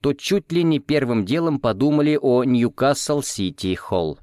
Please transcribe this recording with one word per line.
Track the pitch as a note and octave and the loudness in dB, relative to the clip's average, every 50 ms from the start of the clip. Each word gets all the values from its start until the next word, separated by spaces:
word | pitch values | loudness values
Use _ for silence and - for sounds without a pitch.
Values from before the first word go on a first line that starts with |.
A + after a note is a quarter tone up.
то | - C#3 C#3+ | 0 -2 -2
чуть | C#3+ - - F#3+ G3+ - _ | -2 -4 -2 -2 -2 -2 _
ли | E3 F3 | -2 0
не | E3+ E3 D#3 C#3 | 2 2 2 0
первым | - - D3+ D3 C3+ A#2+ A#2+ A2 G2+ | 0 0 0 0 0 0 0 -2 0
делом | F2+ B2+ E3 E3 E3 D3+ A#2+ | 0 -2 0 0 -2 -2 0
подумали | - A#2+ G#2+ F#2+ B2+ D3 D3 D3+ D3 D3+ D3+ D3 | -2 -2 0 2 2 2 2 2 2 2 2 2
о | - C#3 B2 B2 B2+ | 2 2 2 4 4
Ньюкасл | C3 B2 A#2+ A#2+ A#2 - - B2+ C#3 C#3+ - - - D3+ D3 | 2 2 2 2 0 0 0 0 0 0 0 -2 -2 -2 -2
Сити | C3 - - - G2 F#2 - - - F#2 F2+ | -2 -6 -6 -4 -4 -4 -4 -4 -4 -4 -4
Холл. | - - - G#2 F2+ E2 D#2 D2 - | -4 -4 -4 -2 -2 -2 -2 -6 -8